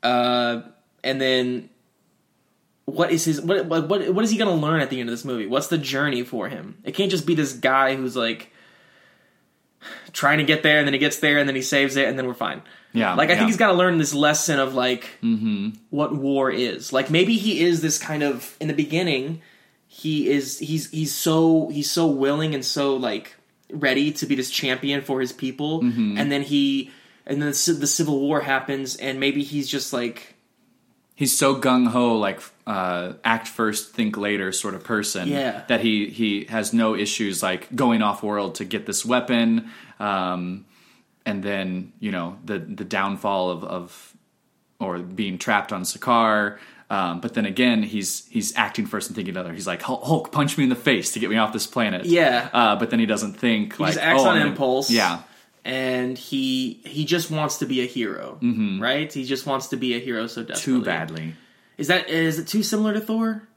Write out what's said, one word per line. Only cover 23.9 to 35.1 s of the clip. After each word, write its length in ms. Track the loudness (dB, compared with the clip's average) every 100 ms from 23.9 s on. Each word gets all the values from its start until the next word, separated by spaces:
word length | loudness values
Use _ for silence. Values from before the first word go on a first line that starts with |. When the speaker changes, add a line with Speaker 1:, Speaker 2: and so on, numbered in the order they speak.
| 2 2
Speaker 1:
to 140 | 0 -2
be 100 | 0
this 140 | 0
champion 520 | -2 -2 -2 -2 -2
for 180 | -2 -2
his 120 | -2
people, 500 | -4 -8 -4 -4 0
Speaker 2:
Mm-hmm. 360 | 0 2 0 0
Speaker 1:
and 120 | 0
then 120 | -2
he, 500 | 0 2 2 0 -4 -14 -20 _ -6
and 160 | -2
then 60 | -2
the 40 | 0
ci-, 160 | 0
the 140 | 0 0
Civil 320 | 0 0 0
War 200 | 2 0
happens, 540 | 0 -2 0 -4 -4 -6
and 220 | -6 0
maybe 240 | 0 0
he's 260 | -2 -4 -4
just, 240 | -4 -4
like, 420 | -4 -4 -6 -18 _ _ _ _ _ _ _ _ _
Speaker 2:
He's 160 | 0
so 220 | 4 4 4
gung-ho, 600 | 4 4 4 4 2 2
like, 240 | 0 -4 -14 _ -6
uh, 480 | -4 -2 -2 -4 -4
act 240 | 0 0 -2
first, 460 | -2 -2 -2 -8
think 240 | -2 -2 0
later 340 | -2 -2 -2
sort 220 | -4 -6
of 100 | -8
person, 440 | -4 -2 -2